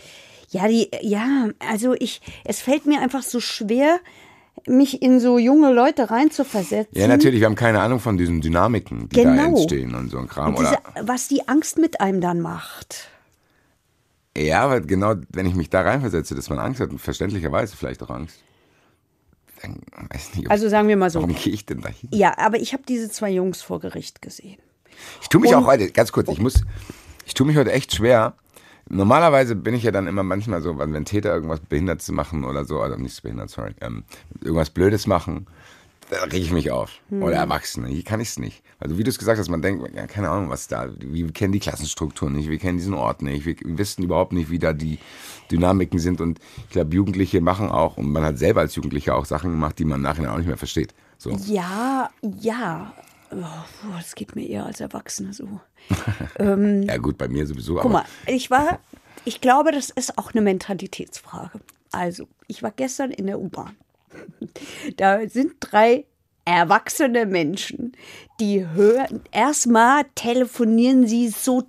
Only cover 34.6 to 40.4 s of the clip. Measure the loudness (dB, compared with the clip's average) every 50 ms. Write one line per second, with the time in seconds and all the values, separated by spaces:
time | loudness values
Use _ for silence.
34.6 | 0 0 0 2 4 4 4 2 2 0 0 0 0 -4 -6 -8 -10 -14 -20 -20
35.6 | -20 -20 -20 -20 _ _ _ _ -10 -8 -6 -6 -4 -4 -2 -4 -2 0 0 0
36.6 | 0 0 -2 -4 -4 -6 -12 -20 _ _ -6 -2 -2 0 0 0 0 0 -2 -4
37.6 | -4 -8 -8 -8 -6 -6 -6 -8 -6 -6 -6 -4 -4 -6 -8 -8 -10 -10 -12 -14
38.6 | _ _ _ _ -8 -6 -4 -2 -2 -2 -4 -2 -2 0 0 0 -2 -4 -4 -2
39.6 | -2 -2 -2 -4 -8 -10 -10 -12 -12 -10 -6 -4 -4 -2 -2 -2